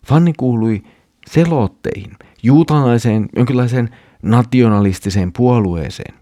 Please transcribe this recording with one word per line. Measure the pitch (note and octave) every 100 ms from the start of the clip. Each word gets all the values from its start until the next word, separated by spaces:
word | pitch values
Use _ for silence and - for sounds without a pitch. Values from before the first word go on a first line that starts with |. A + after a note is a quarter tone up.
| -
Fanni | D3 E3+ D#3
kuului | B2+ A#2 A2+ G#2 - _ _ _ -
selotteihin, | D#3 E3+ D#3 G2+ _ - - G2 - - _
juutalaiseen, | A2+ C#3 E3 D3+ C3 A#2+ A#2+ A2 G#2+ -
jonkinlaiseen | A#2+ B2+ B2 B2+ A#2 - _ _
nationalistiseen | - A#2 A#2+ B2+ A#2 G#2 G2+ F#2 G2+ F#2+ F2+
puolueeseen. | E2+ B2 A#2+ G2 E2+ C#2+ - - -